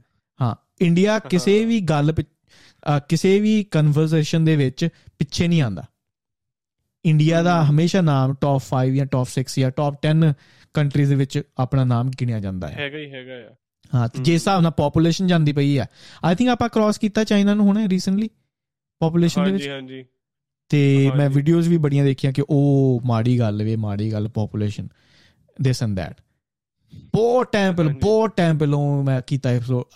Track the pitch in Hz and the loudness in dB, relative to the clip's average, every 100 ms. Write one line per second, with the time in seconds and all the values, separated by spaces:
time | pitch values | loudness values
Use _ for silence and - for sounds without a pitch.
0 | _ _ _ - 123 - _ - 175 170 | _ _ _ -4 -4 -4 _ -2 0 2
1 | 202 214 - 180 196 208 226 226 165 147 | 2 0 -2 -2 2 2 2 0 0 0
2 | 147 156 151 _ _ _ _ _ - 147 | 0 -2 -6 _ _ _ _ _ -2 -2
3 | - 165 190 196 214 214 202 160 151 147 | 0 0 2 2 4 0 0 2 2 2
4 | 160 160 151 165 160 156 131 - 170 - | 2 0 0 0 2 2 0 -2 -6 -6
5 | - - 160 - 175 170 123 87 - _ | -14 -8 -6 -2 0 0 0 -4 -12 _
6 | _ _ _ _ _ _ _ _ _ _ | _ _ _ _ _ _ _ _ _ _
7 | 170 156 156 165 175 170 147 147 170 196 | 0 4 4 2 2 2 2 2 2 2
8 | 160 139 131 139 147 135 - 131 131 135 | 2 2 0 0 0 -2 -2 -2 0 0
9 | 135 131 127 - 127 - 131 131 143 143 | -2 -2 -2 -4 -4 -2 -2 -2 -4 -2
10 | 156 156 160 139 _ _ _ - 143 143 | 0 2 2 0 _ _ _ -2 0 2
11 | 143 139 135 143 - - 127 135 127 120 | 2 2 0 -4 -6 -6 -2 0 0 0
12 | 131 127 120 113 98 92 85 120 143 151 | -2 -4 -4 -4 -6 -6 -8 -8 -8 -10
13 | 147 135 127 127 110 - _ _ _ 127 | -12 -14 -14 -16 -18 -20 _ _ _ -2
14 | 117 - 131 165 202 196 165 151 147 160 | -2 -2 0 0 0 2 0 0 0 2
15 | 165 160 185 170 147 143 143 139 101 - | 0 0 0 2 2 0 0 0 -4 -10
16 | - - 165 175 247 240 233 220 214 208 | -20 -6 -2 0 0 0 -2 0 0 0
17 | 214 220 214 208 202 208 202 202 214 185 | -2 -2 0 2 2 2 2 2 0 -2
18 | 190 196 220 - _ _ _ _ _ _ | -2 -2 -4 -8 _ _ _ _ _ _
19 | 165 170 170 - 143 196 143 139 131 131 | -2 2 0 0 0 -2 -4 -10 -12 -16
20 | 127 _ _ _ _ _ - 147 139 139 | -18 _ _ _ _ _ -2 2 4 4
21 | 135 135 143 139 147 170 170 170 151 143 | 4 2 2 2 2 2 2 2 2 2
22 | 139 131 139 131 139 143 143 139 135 123 | 0 0 -2 -2 -2 0 2 2 2 0
23 | 123 113 123 123 110 104 107 110 107 101 | 0 0 0 0 0 -2 -2 -4 -4 -4
24 | 110 107 107 113 104 107 104 - 95 - | -4 -4 -4 -4 -4 -4 -4 -6 -12 -16
25 | _ _ _ _ _ - 131 123 113 95 | _ _ _ _ _ -4 -2 -2 -4 -6
26 | 76 - _ _ _ _ _ _ _ - | -8 -12 _ _ _ _ _ _ _ -20
27 | - 196 233 247 233 214 190 175 156 139 | -4 -2 2 0 0 0 0 0 -2 0
28 | 202 220 220 - 170 151 147 143 143 143 | 0 2 0 0 0 0 0 0 0 -2
29 | 139 131 - 135 127 123 120 123 - | 0 -2 -2 -4 -2 -2 -2 -4 -6